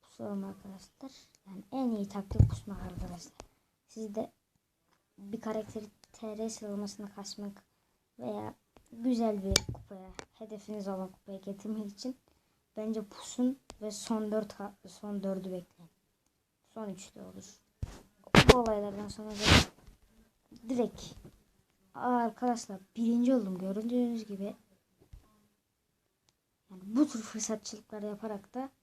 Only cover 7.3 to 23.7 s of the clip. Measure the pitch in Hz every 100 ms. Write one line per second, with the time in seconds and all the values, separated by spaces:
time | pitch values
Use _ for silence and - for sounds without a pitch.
7.3 | - 202 202 _ _ _ _ _ - 233
8.3 | 208 214 - _ - _ 226 233 240 226
9.3 | 208 190 190 - - - 196 185 - -
10.3 | _ 220 214 208 208 196 190 185 - -
11.3 | 196 190 202 208 220 208 202 254 254 _
12.3 | _ _ _ _ - 214 220 208 - -
13.3 | - 247 269 _ - 214 208 - 220 214
14.3 | 214 208 - 202 208 185 - 208 202 196
15.3 | 190 185 185 175 _ 170 _ _ _ _
16.3 | _ _ _ _ - 214 190 - - 185
17.3 | 190 190 - _ _ - - - _ -
18.3 | - - 254 226 214 208 202 208 202 214
19.3 | 208 214 - - - - - _ _ -
20.3 | _ _ - 226 247 220 - - - -
21.3 | - _ _ _ _ _ - 247 247 233
22.3 | 220 247 233 - 185 - - 233 233 240
23.3 | 262 196 185 190